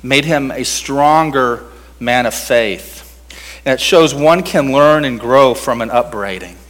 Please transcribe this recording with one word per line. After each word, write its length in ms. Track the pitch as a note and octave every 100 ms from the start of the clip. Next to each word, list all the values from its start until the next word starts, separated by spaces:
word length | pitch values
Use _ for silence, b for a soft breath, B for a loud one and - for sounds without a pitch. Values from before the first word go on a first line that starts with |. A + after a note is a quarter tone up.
made 240 | B2+ C#3 D3+
him 260 | D3+ C3+
a 140 | B2+ A#2+
stronger 960 | - - C#3 D3 D#3 D#3 C#3 B2 A#2+ - B B -
man 260 | A#2+ B2 A#2+
of 80 |
faith. 640 | - - A#2+ A2 F#2 - - - - _ B B B C#3
And 80 |
it 60 | C3
shows 340 | - F3+ D#3+
one 300 | C#3 D3+ F3
can 300 | F#3 - C#3
learn 320 | C3+ D3 D3+ C#3+
and 120 | A#2
grow 360 | A#2 C3+ C3
from 280 | A#2 - A#2
an 80 | A2+
upbraiding. 680 | A#2+ A#2 G#2+ G2 F#2 F2+ F2+